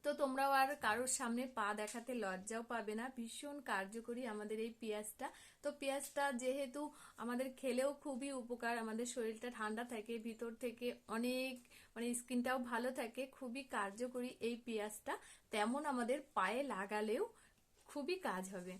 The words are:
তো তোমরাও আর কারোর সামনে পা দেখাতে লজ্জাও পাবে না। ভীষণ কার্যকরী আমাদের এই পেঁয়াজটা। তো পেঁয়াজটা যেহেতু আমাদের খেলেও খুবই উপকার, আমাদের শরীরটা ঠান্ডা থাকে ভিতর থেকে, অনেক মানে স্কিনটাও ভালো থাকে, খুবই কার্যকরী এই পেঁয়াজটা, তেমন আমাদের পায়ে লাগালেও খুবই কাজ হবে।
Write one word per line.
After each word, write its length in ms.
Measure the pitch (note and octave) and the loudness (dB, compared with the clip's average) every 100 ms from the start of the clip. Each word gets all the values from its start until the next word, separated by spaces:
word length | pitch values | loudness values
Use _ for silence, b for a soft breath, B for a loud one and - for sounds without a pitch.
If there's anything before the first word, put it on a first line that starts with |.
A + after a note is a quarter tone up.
তো 60 | D4 D4 | 2 4
তোমরাও 300 | C#4 C4 C#4 C4+ | 4 4 6 8
আর 80 | C4+ C#4+ A3+ | 6 4 2
কারোর 260 | A3 B3+ - | 4 4 2
সামনে 240 | B3 A#3 C4 A#3 | 2 2 0 0
পা 100 | G3+ G#3+ | 0 2
দেখাতে 300 | G#3+ A#3+ A#3 B3 | -2 -4 -2 0
লজ্জাও 400 | G3 F#3 G3 A3+ A#3 | 0 0 -2 -4 -2
পাবে 200 | A#3 G#3 G#3+ | -2 0 -2
না। 60 | B3+ C4 | -2 -4
ভীষণ 400 | A3+ - C#4+ C#4+ B3+ | -6 -6 -6 -6 0
কার্যকরী 500 | G3+ G3 A3+ A3+ A#3+ B3 | 0 0 -6 -4 -4 -2
আমাদের 240 | G#3 G#3+ A3 A3+ | -4 -4 -2 -4
এই 60 | A3+ | -4
পেঁয়াজটা। 460 | A3 G#3 G#3+ - C4+ B B B | -4 -2 -4 -6 -8 B B B
তো 40 | C#4+ C#4+ | -6 -2
পেঁয়াজটা 440 | C4+ C4+ C#4 - C#4+ B3 | 0 0 -2 0 2 2
যেহেতু 380 | B3+ C4+ C#4 C#4+ D4 B B B | 2 2 0 -2 -6 B B B
আমাদের 240 | A#3 B3 C4 B3+ | -2 0 -2 -2
খেলেও 300 | C4+ B3 C4+ C#4 | 0 4 2 2
খুবই 260 | D4+ B3+ C#4 C4+ | -4 -2 -2 -4
উপকার, 320 | A#3 A#3+ A#3 A#3 A3+ | -4 -2 0 0 0
আমাদের 220 | A3 B3 B3+ | -2 -2 0
শরীরটা 340 | A3 A3 B3 A#3+ | -2 -2 -6 -2
ঠান্ডা 260 | G#3+ A3 A#3+ | -2 0 -2
থাকে 200 | A#3 G#3+ A#3 A3+ | -4 -2 -4 -4
ভিতর 240 | A3 A#3 A3+ | -4 -6 -2
থেকে, 240 | B3 A3+ A#3+ A#3+ - A3 | -4 -2 -4 -4 -4 0
অনেক 380 | B3 B3+ C4 B3+ - B B | 2 2 0 -4 -12 B B
মানে 140 | - A#3+ A#3+ | -4 0 0
স্কিনটাও 400 | - B3 B3 C4 A#3+ | 2 2 4 2 2
ভালো 180 | A#3 B3 C4 | 2 2 0
থাকে, 220 | A#3 B3 C4+ - | -4 -2 -6 -6
খুবই 240 | B3+ B3 C4+ A#3+ | -6 -6 -2 0
কার্যকরী 560 | G3 G3+ B3 B3 B3 - A#3 | 0 0 -2 -2 -4 -2 -2
এই 80 | A#3+ A#3+ | -2 -2
পেঁয়াজটা, 480 | G#3+ G#3 - - G4 B B - | 0 0 -4 -4 -4 B B -4
তেমন 280 | G#3+ G#3+ C4+ D4+ | 2 4 2 2
আমাদের 260 | B3 A#3 C#4+ - - | 0 2 2 2 2
পায়ে 240 | F#3+ A#3 C#4+ | 4 4 0
লাগালেও 500 | G3 G3 G#3+ G#3+ A#3+ A4+ B B B _ - - | 0 0 0 2 2 0 B B B _ -20 -8
খুবই 260 | D4 C4+ F#4 C4+ | -4 0 0 0
কাজ 180 | F#3 F#3+ F#3+ | 0 -2 -4
হবে। 200 | F3+ F#3 | -6 -10